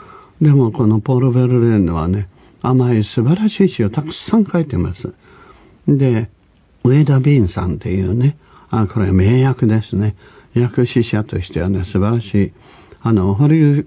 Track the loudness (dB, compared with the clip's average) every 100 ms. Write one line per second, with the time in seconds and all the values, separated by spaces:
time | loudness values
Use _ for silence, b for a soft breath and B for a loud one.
0 | B B B -2 2 4 2 0 0 0
1 | 0 0 2 2 2 2 2 2 0 -2
2 | -2 -4 -6 b b _ -2 0 2 0
3 | -2 -2 0 0 0 0 0 0 -4 -4
4 | -6 -8 -2 0 0 -2 -4 -4 -6 -8
5 | -12 -14 B B B B B B -2 2
6 | 2 0 -4 _ _ _ _ _ 2 2
7 | 4 2 4 2 2 -2 -6 -6 -6 -4
8 | -2 0 -2 -2 b b b -2 -2 -2
9 | 0 2 4 2 2 0 0 0 -2 -4
10 | -4 B B B B -2 -2 0 0 0
11 | -2 -4 -4 -6 -6 -6 -4 -4 -4 -2
12 | 0 -2 -2 -2 -2 B B B B B
13 | 0 0 2 0 2 4 2 2